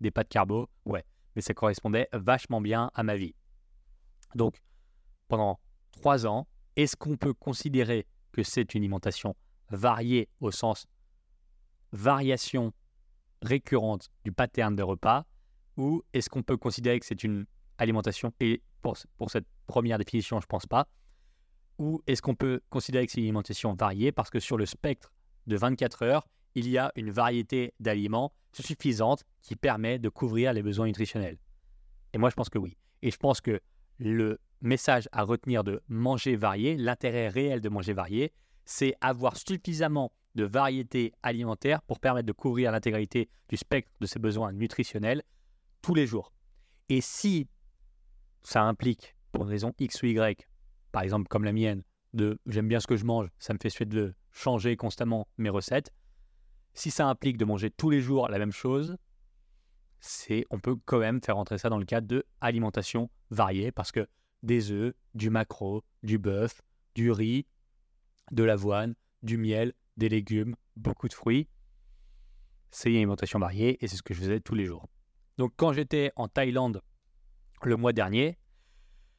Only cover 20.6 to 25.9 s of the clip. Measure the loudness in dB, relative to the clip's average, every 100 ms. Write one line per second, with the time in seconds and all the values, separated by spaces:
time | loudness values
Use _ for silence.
20.6 | 0 0 0 _ -20 _ _ _ _ _
21.6 | _ -6 -4 -2 0 0 0 0 0 -2
22.6 | -4 -6 0 0 0 0 0 -2 -4 -4
23.6 | -4 0 0 2 2 0 -2 -4 -2 -2
24.6 | -2 -2 -4 -4 -8 _ _ _ -4 0
25.6 | 0 2 -2